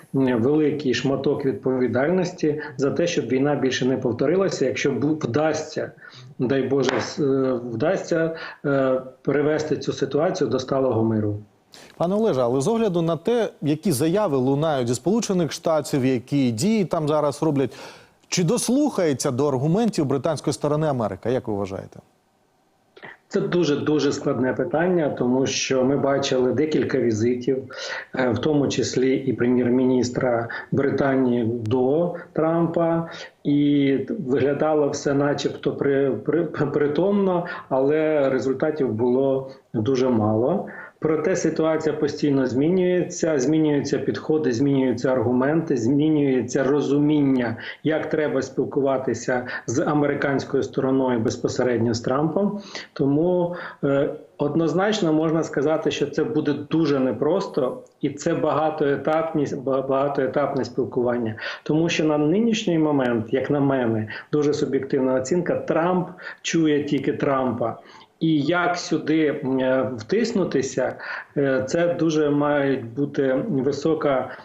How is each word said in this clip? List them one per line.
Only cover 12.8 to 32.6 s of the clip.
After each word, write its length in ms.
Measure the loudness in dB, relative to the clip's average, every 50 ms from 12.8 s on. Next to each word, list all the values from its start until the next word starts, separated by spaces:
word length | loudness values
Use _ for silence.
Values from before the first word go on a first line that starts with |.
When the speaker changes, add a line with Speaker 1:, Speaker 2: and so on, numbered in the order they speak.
| 0 0 0 0
Speaker 2:
на 160 | 0 0 -2
те, 320 | -2 0 0 0 0 0 -2 -4 -4
які 300 | -2 -2 -2 0 0 0
заяви 460 | 0 2 2 2 2 2 0 2 2
лунають 500 | 2 2 2 2 2 0 0 0 0 0
зі 80 | -2 -2
Сполучених 560 | -2 0 0 0 0 0 0 0 0 0 -2
Штатів, 540 | -4 -4 -2 0 0 0 0 0 -2 0 2
які 460 | 2 0 0 -2 -2 0 0 2 0
дії 340 | 0 0 0 0 2 2 0
там 220 | 0 0 -2 0
зараз 360 | 0 0 2 0 0 0 0 0
роблять, 280 | 0 2 0 0 -2 -4 -10 -18 -18 -20 -20 -20 -20 _ _ _
чи 160 | -4 -2 0 2
дослухається 880 | 2 2 0 0 0 2 2 2 2 0 0 0 0 0 0 -2 -2
до 160 | 0 0 0
аргументів 580 | 0 0 0 0 2 2 2 2 0 0 0 0
британської 480 | 0 0 0 0 -2 -2 -2 -2 -4 -4
сторони 340 | -2 0 0 0 0 0
Америка? 420 | 0 0 0 -2 -2 -4 -4 -2 -2
Як 180 | -2 0 -2
ви 60 | -2 -4
вважаєте? 460 | -4 -4 -4 -6 -10 -12 -14 -18 -20 -20 _ _ _ _ _ _ _ _ _ _ _ _ _ _ _ _ _ -20 -20 -20 -20 -20 -20 _
Speaker 1:
Це 140 | -4 -4 -2
дуже-дуже 720 | -2 0 0 0 2 2 0 0 0 0 2 2 2 0
складне 420 | -2 -2 -2 -2 -2 0 0 -2 0
питання, 560 | -2 -2 -2 0 0 0 2 2 2 0 0
тому 360 | -2 0 0 0 2 2 0
що 380 | 0 -2 -4 -2 0 0 2 2
ми 140 | 2 2
бачили 560 | 2 2 2 0 0 0 0 2 2 2 2 2
декілька 440 | 0 0 0 2 0 0 0 0 0
візитів, 640 | 0 2 0 2 2 0 0 0 0 -2 -2 -2 -4 -10 -12 -12 -10 -10 -10 -10 -12 -10 -4
е, 140 | -2 0 0
в 100 | 0 0
тому 280 | 0 2 2 2 2
числі 480 | 0 0 -2 -2 0 0 0 2 2 2
і 180 | 0 0 -2 -2
прем'єр-міністра 1120 | 0 2 2 2 2 2 2 2 2 4 2 2 2 0 0 -2 0 0 0 0 0 -2 -4 -8 -10 -6 -4
Британії 720 | -2 0 0 0 2 2 2 2 2 2 2 2 2 2 0
до 720 | 0 -2 -4 -2 -2 0 2 2 2 2 2 0 -2 -4 -8 -12 -6 -2
Трампа, 760 | -2 0 0 2 0